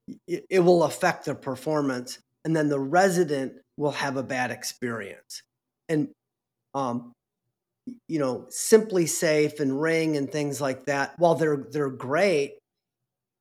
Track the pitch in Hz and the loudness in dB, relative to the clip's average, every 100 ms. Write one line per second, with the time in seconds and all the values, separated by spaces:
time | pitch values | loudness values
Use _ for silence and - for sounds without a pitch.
0 | - - - 175 - 190 175 175 151 - | -18 -16 -8 -8 0 4 6 6 4 2
1 | 180 - 151 131 139 127 156 151 139 123 | 0 0 -6 -6 -8 -6 -2 0 0 -2
2 | 123 - _ _ 156 160 147 143 135 175 | -6 -14 _ _ -2 0 2 0 2 4
3 | 196 180 165 143 131 - _ - 147 131 | 4 4 0 -2 -4 -10 _ -4 -4 -2
4 | 143 135 113 131 123 117 - - 123 113 | -4 -4 -4 -4 -4 -4 -10 -6 -6 -6
5 | 98 - - - - _ _ _ - 151 | -10 -14 -18 -18 -18 _ _ _ -2 -2
6 | - - _ _ _ _ _ 139 131 120 | -2 -8 _ _ _ _ _ -4 -4 -4
7 | 120 - _ _ _ _ _ _ - - | -8 -20 _ _ _ _ _ _ -18 -16
8 | - 156 131 123 - - - 220 220 185 | -6 -2 -2 -4 -8 -8 4 4 6 0
9 | 160 - 165 151 151 151 139 135 160 165 | 0 0 2 4 2 0 -2 0 0 2
10 | 160 147 135 151 147 139 143 131 - 139 | 0 0 -2 -4 -4 -2 -4 -4 -4 -2
11 | 139 - 170 143 156 143 123 147 139 123 | -4 2 2 4 0 0 -4 -4 -4 -6
12 | 123 151 202 151 143 - _ _ _ _ | -2 2 2 2 -2 -8 _ _ _ _
13 | _ _ _ _ | _ _ _ _